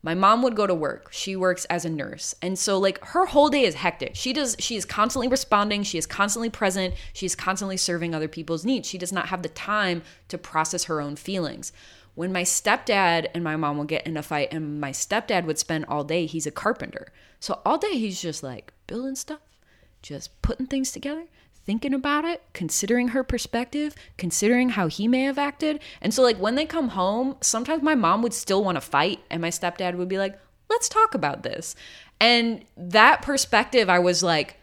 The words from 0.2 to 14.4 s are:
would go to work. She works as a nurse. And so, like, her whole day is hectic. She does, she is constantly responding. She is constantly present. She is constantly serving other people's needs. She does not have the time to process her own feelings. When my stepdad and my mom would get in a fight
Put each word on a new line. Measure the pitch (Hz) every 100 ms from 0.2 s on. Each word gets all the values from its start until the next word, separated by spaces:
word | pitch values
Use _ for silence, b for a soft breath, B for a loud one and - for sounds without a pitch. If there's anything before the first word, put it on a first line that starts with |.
| 196 226
would | 254
go | 220
to | 202 175
work. | 151 - -
She | - -
works | 190 185 180
as | - 175
a | 170
nurse. | 160 156 - - -
And | 180 185
so, | - 196
like, | 196 190 -
her | 339 370
whole | 294 294
day | 285
is | 233
hectic. | 156 185 - 135
She | - 254
does, | 254 220 214
she | - 226
is |
constantly | 175 - 220 - 233
responding. | 247 - 208 208 208
She | 202 165
is | -
constantly | - 202 220 226
present. | - 202 190 185 - B
She | - 185
is |
constantly | - - 190 196 185
serving | - 175 170
other | 160 156
people's | 156 160 165
needs. | 185 262 -
She | 185
does | 175
not | 185 -
have | 185
the | 165
time | - - 214 196 175 160 B _
to | 175
process | - 160 156 175
her | - 160
own | 143 147
feelings. | - 190 160 - - B B B B
When | - 180
my | 185
stepdad | 180 - - 233 - 208 185 170 160
and | 165
my | 170 156
mom | 151 147
would | 147
get | 156 -
in | 160
a |
fight | 147 151